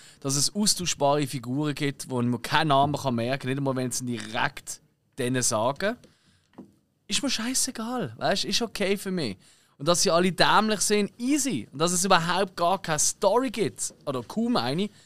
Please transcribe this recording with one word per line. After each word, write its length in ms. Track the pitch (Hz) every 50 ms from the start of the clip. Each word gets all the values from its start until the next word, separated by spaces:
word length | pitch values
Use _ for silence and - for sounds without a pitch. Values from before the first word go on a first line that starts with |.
| - - - _
dass 160 | - 139 135
es 180 | 143 135 - -
austauschbare 720 | 202 214 202 - - 180 156 - - 147 139 139 147 147
Figuren 480 | 123 - 139 113 123 127 143 151 151 139
gibt, 360 | - 151 143 139 143 - -
wo 100 | 131 123
man 220 | 120 123 120 117 -
keinen 260 | - - 151 165 156
Namen 260 | 139 135 143 147 147
kann 200 | 135 - 135 120
merken, 340 | 117 113 120 135 139 - 127
nicht 100 | 135 139
einmal, 180 | 139 135 131
wenn 140 | 127 127 123
sie 140 | - - 131
direkt 760 | 123 120 110 107 107 107 120 123 143 - - - - - - _ _ _ _ _ _ _ -
denen 240 | 127 123 127 127 120
sagen. 540 | - 120 107 110 127 143 - 190 202 240 - - - _ _ _ _ _ _ _ _ _ - - - _ _ _ _ _ _ _
Ist 160 | _ 220 - -
mir 80 | 269
scheißegal, 840 | - - 220 240 262 254 - - 247 - 220 226 254 247 202 120 110 120
weißt, 260 | - 147 185 196 -
ist 180 | - 202 - 240
okay 340 | 214 - - 202 180 202
für 140 | 196 - 196
mich. 260 | 185 180 151 110 95 - - - - _ _ _ _ _
Und 100 | 143 160
dass 140 | 175 170 -
sie 80 | 190
alle 200 | 165 170 180 190
dämlich 500 | 170 - 170 143 160 185 214 220 214 196
sind, 300 | - - 214 208 202 - - -
easy. 480 | 240 254 285 302 - 269 202 123 101 - -
Und 60 | 135
dass 140 | 156 175 180
es 120 | 175 180
überhaupt 500 | 196 190 170 160 175 175 180 208 185 -
gar 280 | - 170 175 190 185 -
keine 160 | - 156 151
Story 520 | - - - - - 196 196 240 262 262
gibt, 440 | 202 - 196 135 - - - - - - -
oder 180 | 151 135 127 120
kaum 340 | - - 208 226 240 240
eine, 340 | 185 117 123 139 170 202 208 - - -